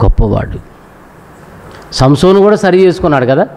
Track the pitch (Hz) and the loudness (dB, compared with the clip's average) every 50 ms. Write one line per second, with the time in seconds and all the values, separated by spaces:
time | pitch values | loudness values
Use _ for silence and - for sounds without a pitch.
0 | 104 95 - - 113 104 101 - - - - - - - - - - - - - | 0 0 0 0 0 -2 -2 -4 -6 -8 -12 -14 -16 -20 -20 -20 -20 -20 -20 -20
1 | - - - - - - - - - - - - - - - - - - - - | -20 -20 -20 -20 -20 -20 -20 -20 -20 -20 -20 -20 -20 -20 -20 -20 -20 -14 -4 -2
2 | 131 135 147 143 185 185 190 196 196 208 214 - - 185 175 185 190 180 170 - | 0 0 2 2 2 2 4 4 2 2 2 0 0 0 2 2 2 0 0 -2
3 | - 165 147 135 123 120 135 151 196 262 - | -2 -2 -2 0 0 0 -2 -2 -2 -4 -8